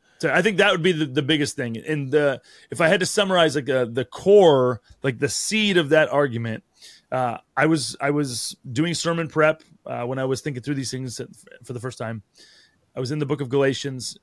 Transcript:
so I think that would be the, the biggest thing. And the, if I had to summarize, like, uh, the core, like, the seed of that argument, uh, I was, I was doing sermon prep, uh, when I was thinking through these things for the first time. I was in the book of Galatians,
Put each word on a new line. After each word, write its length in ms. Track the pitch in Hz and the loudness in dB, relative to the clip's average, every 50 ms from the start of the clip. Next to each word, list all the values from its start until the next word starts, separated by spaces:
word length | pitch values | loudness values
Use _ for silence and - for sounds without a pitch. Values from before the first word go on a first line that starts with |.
| _ _ _ _ | _ _ _ _
so 140 | - 151 | -2 0
I 100 | 135 175 | 0 2
think 140 | 180 226 202 165 | 2 2 2 2
that 140 | 196 208 | 2 2
would 100 | 190 180 | 2 2
be 80 | 156 185 | 2 0
the, 140 | 175 151 156 | 2 0 -2
the 180 | 135 127 151 | -2 -2 -4
biggest 320 | 139 131 160 147 147 - - | 0 0 0 0 0 -2 -4
thing. 220 | - 127 120 113 | -6 -6 -6 -6
And 340 | 113 - - 156 147 139 131 | -8 -6 -6 -4 -4 -4 0
the, 320 | 143 151 147 143 131 - _ - - - - _ | 0 2 2 2 0 -2 _ -20 -20 -20 -18 _
if 80 | - 117 | -2 0
I 80 | 165 160 | 2 2
had 100 | 190 202 | 4 2
to 60 | 190 | 0
summarize, 480 | - - 208 202 190 185 175 165 156 123 | 0 0 0 0 2 4 4 4 4 2
like, 160 | 151 123 131 | -2 -2 0
uh, 140 | 131 131 123 | 0 0 0
the 200 | 113 117 131 123 | 0 -2 -4 -6
core, 760 | - - - - 190 202 208 190 165 143 131 127 123 123 107 _ _ - _ - | -6 -10 -4 4 6 8 8 10 8 8 6 4 2 0 -2 _ _ -18 _ -4
like, 160 | 135 123 113 | -4 -2 -2
the 80 | 127 120 | -4 -2
seed 480 | - - - - 202 220 214 202 190 | -2 -4 -6 -2 0 0 2 4 4
of 140 | 185 160 135 | 2 2 4
that 180 | 156 156 156 - | 4 4 4 4
argument, 560 | 135 143 147 135 113 117 117 113 110 - _ _ _ _ - - - - _ _ | 2 0 0 0 -2 -4 -6 -6 -8 -8 _ _ _ _ -20 -20 -20 -20 _ _
uh, 260 | 131 131 127 120 113 - _ _ _ | -4 -2 -2 -4 -4 -8 _ _ _
I 100 | - 139 | 0 2
was, 300 | 160 165 156 120 113 - - | 2 2 0 0 -6 -8 -4
I 100 | 139 139 | -4 -2
was 460 | 147 147 147 135 117 107 - - - _ _ 135 | 0 0 -2 -4 -6 -8 -10 -10 -12 _ _ -6
doing 220 | 117 120 160 175 160 | -2 -2 -2 0 -2
sermon 340 | - - 170 170 170 165 131 | -4 -2 -2 -2 -2 -4 -4
prep, 340 | - 156 151 156 156 160 - _ - _ _ | 0 2 2 2 2 -2 -10 _ -20 _ _
uh, 180 | - 127 120 120 | -10 -8 -6 -6
when 140 | 123 131 135 | -6 -4 -4
I 60 | 131 | -2
was 160 | 131 131 117 | -2 -2 -4
thinking 200 | - 156 135 123 | -4 -8 -8 -8
through 120 | 117 139 147 | -6 -6 -4
these 160 | 135 131 113 | -4 -4 -6
things 300 | - 127 131 127 113 - 120 - - - - - - - 113 | -8 -8 -8 -10 -10 -12 -14 -14 -16 -20 -20 -20 -20 -20 -16
for 80 | - | -12
the 80 | 123 120 | -12 -10
first 180 | 113 131 120 - | -10 -10 -10 -8
time. 240 | 120 110 113 107 - _ _ _ - _ _ _ _ _ _ _ _ _ _ | -8 -8 -8 -10 -12 _ _ _ -20 _ _ _ _ _ _ _ _ _ _
I 60 | - | -8
was 120 | 131 120 | -6 -6
in 60 | 151 151 | -4 -4
the 80 | 147 | -2
book 140 | 131 151 - | -4 -4 -4
of 80 | 143 120 | -4 -2
Galatians, 680 | 131 139 139 135 135 - - 139 131 127 117 - - - | 0 2 2 2 0 -2 -6 -10 -10 -10 -12 -12 -14 -16